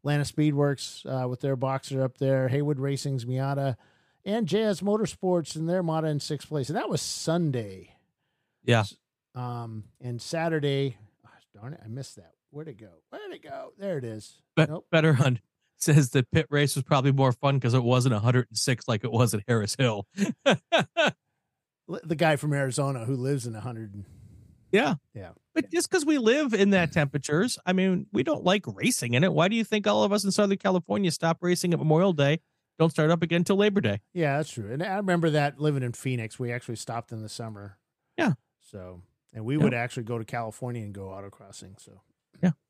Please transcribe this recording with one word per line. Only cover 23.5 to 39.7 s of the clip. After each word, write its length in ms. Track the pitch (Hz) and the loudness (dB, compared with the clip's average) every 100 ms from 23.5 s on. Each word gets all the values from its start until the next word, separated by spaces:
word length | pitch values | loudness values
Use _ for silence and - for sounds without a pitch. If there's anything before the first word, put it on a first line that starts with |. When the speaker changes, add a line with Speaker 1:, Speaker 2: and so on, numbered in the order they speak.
Speaker 1:
a 60 | 110 | -10
hundred 340 | 127 113 107 | -10 -10 -12
and 100 | 101 98 - - - - _ _ | -14 -16 -20 -20 -20 -20 _ _
Speaker 2:
Yeah. 220 | 196 285 165 _ | 2 2 -2 _
Speaker 1:
Yeah. 180 | - 92 - _ | -16 -16 -18 _
Speaker 2:
But 160 | - - | -4 -2
just 180 | 339 339 | -2 0
'cause 140 | 370 | 0
we 140 | 294 302 | 2 2
live 340 | 220 269 294 | 4 4 2
in 160 | 214 202 | 2 4
that 220 | 196 165 | 4 4
temperatures, 680 | - 143 143 - 151 240 - | 2 0 -2 -2 0 0 -2
I 80 | 180 | -2
mean, 340 | 185 190 185 208 | 2 2 0 -2
we 100 | 214 | -2
don't 220 | - 294 | 0 0
like 200 | 175 202 - | 2 2 0
racing 480 | 98 - - 120 | -2 0 0 0
in 100 | 120 | 2
it. 80 | 180 | 2
Why 160 | 151 175 | 4 2
do 80 | 226 | 2
you 80 | |
think 220 | 220 214 208 | 0 0 2
all 180 | 208 | 2
of 80 | 208 | 2
us 120 | 208 | 2
in 60 | 196 | 0
Southern 260 | 190 202 196 | 2 2 2
California 520 | 196 185 - 208 190 | 2 0 0 0 0
stop 280 | - 165 165 | 0 -2 0
racing 300 | 175 180 180 | 0 0 0
at 60 | 160 | 0
Memorial 340 | 156 156 196 | 4 4 4
Day, 280 | 156 139 160 _ _ _ _ | 4 2 2 _ _ _ _
don't 120 | 160 | 0
start 200 | 143 156 | 4 2
up 120 | 170 | 2
again 220 | 165 170 | 2 0
till 120 | 175 196 | 2 4
Labor 240 | 208 196 | 4 2
Day? 200 | 123 104 _ | 0 -2 _
Speaker 1:
Yeah, 240 | 180 156 139 | -2 0 0
that's 140 | 156 | -4
true. 200 | - 101 | -8 -8
And 100 | 131 | -6
I 140 | 185 190 | -4 -4
remember 340 | 196 175 165 | 0 2 4
that 300 | 151 143 123 | 2 0 0
living 220 | 151 139 | 0 0
in 100 | 127 | -2
Phoenix, 460 | 113 135 127 110 - | -4 -4 -4 -6 -8
we 140 | 123 | -6
actually 240 | 120 - 113 | -6 -8 -10
stopped 340 | - 117 - | -8 -10 -8
in 100 | 113 | -12
the 60 | 107 | -12
summer. 500 | - 113 104 101 - _ _ _ - | -10 -12 -12 -16 -18 _ _ _ -2
Speaker 2:
Yeah. 180 | 302 135 _ _ _ | 0 0 _ _ _
Speaker 1:
So, 320 | 101 90 90 - _ _ | -16 -14 -16 -20 _ _
and 120 | - | -10
we 120 | 110 151 | -4 0
Speaker 2:
Yeah. 80 | |
Speaker 1:
would 100 | 151 | 2